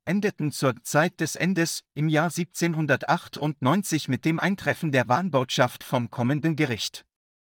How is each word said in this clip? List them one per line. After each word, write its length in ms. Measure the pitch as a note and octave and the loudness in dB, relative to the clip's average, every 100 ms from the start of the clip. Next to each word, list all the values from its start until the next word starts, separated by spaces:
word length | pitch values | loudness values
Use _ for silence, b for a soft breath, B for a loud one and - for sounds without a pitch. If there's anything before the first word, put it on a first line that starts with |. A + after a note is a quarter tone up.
| - | -2
endeten 440 | G3+ G3+ - D3+ | 0 0 -2 -4
zur 320 | - C3+ G#2+ | 0 0 0
Zeit 380 | - D3 E3+ - | 0 2 2 0
des 160 | D#3+ - | -6 -2
Endes 480 | F3 F3+ E3 - - | 0 0 0 -2 -8
im 160 | - D#3 | -4 0
Jahr 220 | D3+ E3+ | 2 2
siebzehnhundertachtundneunzig 1800 | - F3 - E3+ D#3+ D3+ B2 - E3 - - D3+ D3 B2+ F#3 - D#3 - | -2 -6 -2 -2 0 2 0 2 -2 -2 -6 -4 0 2 2 2 -2 -2
mit 160 | C3 | -2
dem 160 | D#3+ E3 | 0 0
Eintreffen 520 | E3 G3 - - D#3+ | 0 0 -2 -2 0
der 140 | C3 A#2 | 2 2
Warnbotschaft 760 | B2 F#3 C3+ B2+ - B2 - | 2 2 0 0 2 0 0
vom 260 | - B2+ A#2 | -4 -2 -2
kommenden 460 | - A#2+ D3 D#3+ D3+ | -2 0 2 0 0
Gericht. 480 | C#3+ G#2+ - - - _ _ _ _ | 0 -2 -6 -10 -18 _ _ _ _